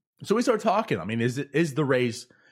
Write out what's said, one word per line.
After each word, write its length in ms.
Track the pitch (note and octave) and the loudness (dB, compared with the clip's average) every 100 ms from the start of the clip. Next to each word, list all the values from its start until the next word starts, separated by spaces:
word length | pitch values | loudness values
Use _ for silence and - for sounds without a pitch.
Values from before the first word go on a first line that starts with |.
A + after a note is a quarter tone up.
| _ _ | _ _
so 140 | - G#3+ | -2 2
we 60 | |
start 180 | B3+ A3 | 2 2
talking. 400 | A3+ G3 A3 G#2 | 2 0 0 -4
I 40 | |
mean, 160 | F2 A#2 | -2 -2
is 160 | B2 B2 | 0 -2
it, 140 | C#3 | -2
is 220 | D3+ E3 | 0 0
the 100 | C3 | 0
Rays 440 | C3+ B2+ B2 A2+ - _ _ | 2 2 0 -4 -12 _ _